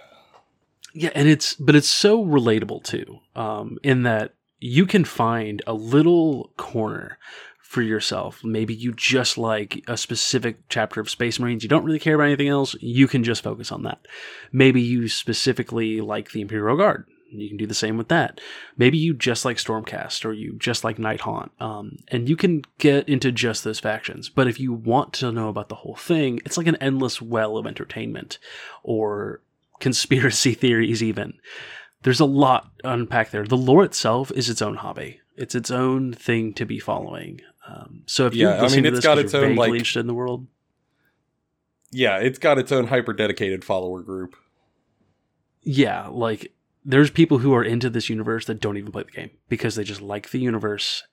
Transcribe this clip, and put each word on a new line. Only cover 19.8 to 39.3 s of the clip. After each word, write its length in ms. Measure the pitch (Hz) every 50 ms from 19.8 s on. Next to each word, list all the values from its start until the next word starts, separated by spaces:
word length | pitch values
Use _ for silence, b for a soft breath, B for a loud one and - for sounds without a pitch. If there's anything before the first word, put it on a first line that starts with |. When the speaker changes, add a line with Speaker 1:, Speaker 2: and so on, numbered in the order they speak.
| 107 - 110 - - - - - -
Speaker 1:
or 80 | 113 110
you 240 | 107 110 110 113
just 260 | 113 - 123 117 - -
like 140 | 117 107
Nighthaunt. 520 | 110 113 110 107 107 - 110 107 - - - _ _
Um, 340 | 110 110 107 104 104 104 - - - _
and 180 | - 120 120
you 80 | 127 165
can 280 | - - 180 170 147 - _ _
get 300 | - - 147 139 143 139
into 240 | - 143 123 - 131
just 320 | 123 113 123 117 110 - -
those 160 | 110 107 -
factions. 480 | - 113 107 110 - - - - -
But 200 | - - - 131 123
if 100 | 110 120
you 140 | 131 127 120
want 400 | 113 113 113 117 139 - - -
to 180 | - 131 120
know 160 | 113 117 110
about 220 | 107 98 101 104 -
the 60 | 107
whole 200 | - - - 110
thing, 460 | - - - 170 160 147 131 120 - -
it's 140 | - -
like 100 | 175 165
an 80 | 170 160 -
endless 400 | 135 139 135 131 131 123 - -
well 340 | 120 113 117 113 110 107 110
of 100 | 110 107
entertainment 720 | 110 101 - - - - 113 113 113 107 - - - - B B B B B B B B B B
or 580 | - 117 110 107 104 104 104 104 104 - - _ _ _ _ _ _ _ _
conspiracy 760 | - 135 123 - - - 143 127 120 190 - - - 135 113
<laughs> 20 |
theories 460 | - - 123 117 113 117 107 113 107
even. 340 | 113 110 101 110 104 - - - B B B B B B B B B B B _ -
There's 160 | 127 123 123
a 60 | 156
lot 520 | 139 139 139 143 131 127 117 - - _ -
to 120 | - 131
unpack 400 | 123 120 117 - - 120 110 -
there. 140 | - 104 104
The 100 | 104 131
lore 300 | 127 131 127 131 185 202
itself 440 | - - - - 113 113 127 135 - -
is 140 | 139 117 120
its 120 | 113 -
own 140 | 113 104 104
hobby. 460 | - - 92 - - 69 - - _ _ _ _
It's 180 | - 127 - -
its 160 | 120 113 -
own 400 | 127 123 127 131 131 131 131 127
thing 420 | 117 - - - 117 113 110 110 101
to 100 | - 110
be 140 | 104 110 107
following. 600 | - - 98 - - 80 85 85 82 87 92 - - - _ _ -
Um, 380 | - - - - - - - _
so 180 | - - - 131
if 80 | 120 113
Speaker 2:
Yeah, 60 | 117
Speaker 1:
you're 100 | 110 104
Speaker 2:
I 40 | 98
mean, 80 | 95 117
Speaker 1:
listening 200 | 127 135 139 139
to 60 | 151
Speaker 2:
it's 80 | 127
Speaker 1:
this 60 | 123 120
Speaker 2:
got 100 | 156 151
Speaker 1:
'cause 80 | 147 139
Speaker 2:
its 100 | -